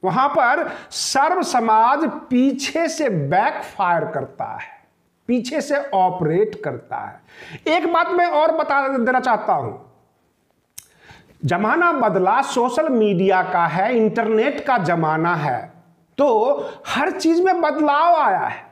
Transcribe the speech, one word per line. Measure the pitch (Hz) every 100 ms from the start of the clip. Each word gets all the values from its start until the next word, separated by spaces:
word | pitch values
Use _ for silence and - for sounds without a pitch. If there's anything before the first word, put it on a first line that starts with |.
वहां | 185 185 277
पर | 285 247 294 320 - -
सर्व | - - 269 302 370
समाज | 302 247 226 220 233 294 311 - -
पीछे | 247 269 269 - 320 330
से | - 285
backfire | 180 139 180 240 - - - 180 170 -
करता | 139 131 - 110
है, | - - - _ _ _ _ -
पीछे | 247 247 302
से | 294 285 285
operate | 196 185 180 156 170 220 -
करता | 147 123 - 117
है। | 101 - _ - - 156 - 311
एक | 320
बात | 330 339
मैं | 359 349
और | 294 320
बता | 320 320 277 269 269
देना | 233 254
चाहता | 254 220 214
हूं, | 165 120 - - _ _ _ _ _ _ _ _ - _ _ - - _ _ 139
जमाना | 175 220 302 349
बदला, | 302 226 185 185 233
social | 269 254 247 254 311
media | 247 214 180 190 185
का | 175 175 170
है, | 160 208 247
internet | 220 233 220 220 254 277 -
का | 240
जमाना | 175 170 160 156 170 170
है, | 147 120 - - _ _ _ -
तो | 285 220 240 285 - - -
हर | 233 311
चीज | - 320 330
में | 370 349
बदलाव | 302 294 302 285 339 330
आया | 262 180 -
है। | - -